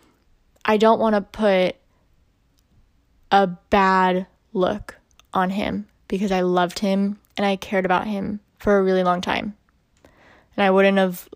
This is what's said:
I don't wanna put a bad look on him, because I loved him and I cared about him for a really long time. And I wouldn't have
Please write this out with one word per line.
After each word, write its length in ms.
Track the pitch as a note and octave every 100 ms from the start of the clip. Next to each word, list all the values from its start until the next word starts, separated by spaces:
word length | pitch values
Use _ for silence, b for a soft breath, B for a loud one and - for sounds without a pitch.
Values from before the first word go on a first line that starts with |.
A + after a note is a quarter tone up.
| b b b _ _ _
I 120 | - G#3+
don't 220 | A3 A3+
wanna 220 | A3 G#3
put 560 | F#3+ - G#3+ F#3+ F#3 - _ _ _ _ _ _ _ _ _ _ _ _ _ _ -
a 160 | G3 G3
bad 800 | F3 - G#3 F#3+ F#3+ F#3 F#3 F#3+ _ _
look 460 | F#3+ F3+ G#3 - - _ _ _
on 180 | F#3+ F#3
him, 360 | G3 G#3 G3+ G#3 _ -
because 240 | F#3+ G3+
I 80 | F#3
loved 400 | F3+ F3+ F3 -
him 400 | G3 G3 G3+ G3+ _ -
and 100 | G3+
I 80 |
cared 300 | G3 - G3
about 240 | F#3 F3+ G#3+
him 320 | G3+ G3 G#3 _ _
for 180 | - G3+
a 60 |
really 220 | F#3+ F#3
long 160 | F3+ F3+
time. 360 | F#3 - G#3 G3+ _ _ _ _ b b b b b -
And 80 |
I 80 | G3
wouldn't 260 | F#3+ G3 G3
have 300 | F#3+ F3+ -